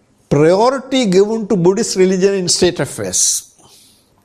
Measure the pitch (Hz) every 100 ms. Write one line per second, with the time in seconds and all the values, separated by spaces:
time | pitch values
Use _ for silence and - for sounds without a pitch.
0 | _ _ _ 147 156 185 240 269 269 262
1 | 233 180 208 226 208 190 170 196 226 196
2 | 185 190 196 196 175 - 180 170 139 -
3 | 95 90 - - - _ _ - _ _
4 | _ _